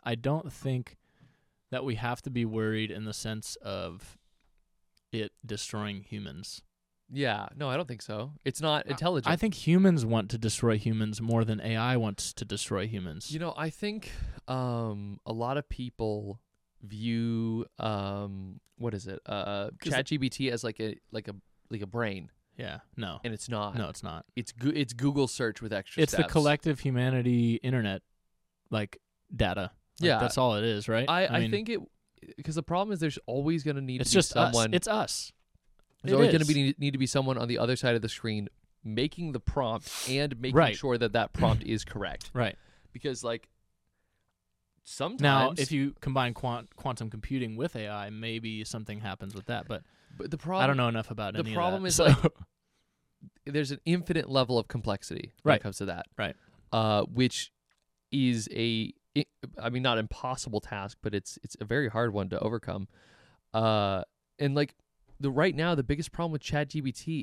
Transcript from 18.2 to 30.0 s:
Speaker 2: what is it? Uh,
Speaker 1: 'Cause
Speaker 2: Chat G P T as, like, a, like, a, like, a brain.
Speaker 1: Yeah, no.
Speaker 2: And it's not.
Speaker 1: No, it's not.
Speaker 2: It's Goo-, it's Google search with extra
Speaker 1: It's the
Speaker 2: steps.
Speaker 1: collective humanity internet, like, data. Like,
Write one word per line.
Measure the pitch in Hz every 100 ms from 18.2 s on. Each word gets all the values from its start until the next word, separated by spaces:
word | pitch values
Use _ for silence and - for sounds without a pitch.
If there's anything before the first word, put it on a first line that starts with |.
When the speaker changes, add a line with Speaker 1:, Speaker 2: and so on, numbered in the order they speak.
| 101 98 95 95 _ _
Speaker 2:
what | 117
is | 104 95
it? | 92 -
Uh, | 101 101 101 101 -
Speaker 1:
'Cause | 156
Speaker 2:
Chat | 131 131
G | 151
P | 131
T | - 135
as, | 117 117
like, | -
a, | 110 - _
like, | 110 104
a, | 98 _ _ _
like, | 113
a | 98
brain. | 117 113 98 - _ _ -
Speaker 1:
Yeah, | 123 73 - -
no. | 98 76
Speaker 2:
And | 120
it's | 107 -
not. | 113 104 117
Speaker 1:
No, | 82
it's | -
not. | 90 82 - -
Speaker 2:
It's | 117
Goo-, | 117 131 151
it's | 127
Google | 117 139 139 131
search | - 117 104
with | 110
extra | 101 - -
Speaker 1:
It's | 156
the | -
Speaker 2:
steps. | -
Speaker 1:
collective | 160 147 147 160 139
humanity | 139 127 127 131 123 120 117 117
internet, | 127 127 107 95 - _ _ _ _ _ _
like, | 110 104 - _ _ _
data. | 131 101 92 90 - _
Like, | -